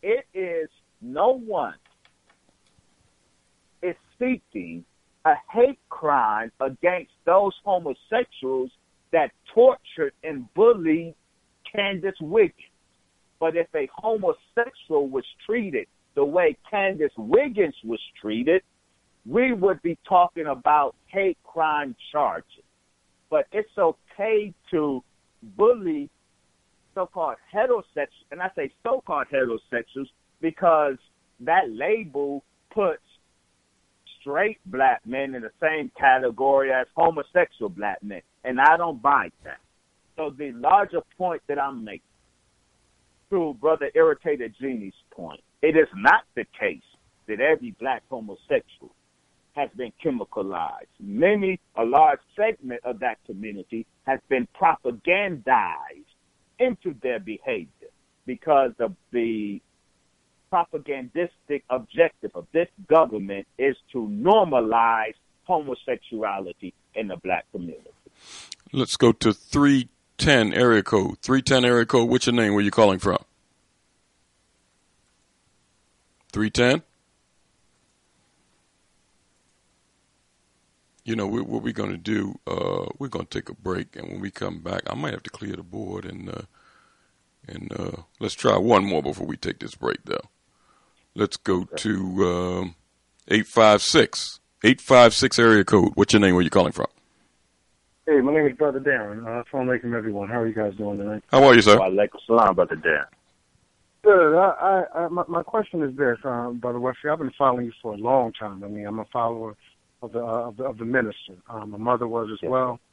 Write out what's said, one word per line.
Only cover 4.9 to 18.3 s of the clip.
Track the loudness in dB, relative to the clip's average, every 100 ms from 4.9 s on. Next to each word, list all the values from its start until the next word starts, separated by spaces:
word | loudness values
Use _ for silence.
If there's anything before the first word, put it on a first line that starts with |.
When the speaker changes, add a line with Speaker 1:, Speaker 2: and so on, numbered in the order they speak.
| _ _ _ 0
Speaker 1:
a | 0 0
hate | 0 0 0 _
crime | -8 -2 0 0 -2 -6 _
against | -8 -2 -2 -2 -8 _ 2
those | 2 2 -4
homosexuals | -4 -4 -4 -10 _ -4 -4 -6 -6 -4 -6 _ _ _ _
that | -2 -2 _ -6
tortured | 6 6 6 -8 -6 -6 _
and | -12 -10 -10
bullied | 4 4 4 2 0 -2 -16 _ _ _ _ -14
Candace | -6 -4 -4 -6 -8
Wiggins. | -2 2 2 _ -20 _ _ _ _ _ _ _
But | -4 -2
if | -4 -4
a | -8 -6
homosexual | -4 -2 -2 -4 _ -4 -4 -6 -4 -2 -2
was | -6 -10 -20 -6
treated | -6 -4 -6 -8 _ _ -2
the | 0
way | 2 0 -2 -8
Candace | -4 -4 -2 -4 -4
Wiggins | 0 2 2 0 -2 -2
was | -10 -10 -10 -12
treated, | -8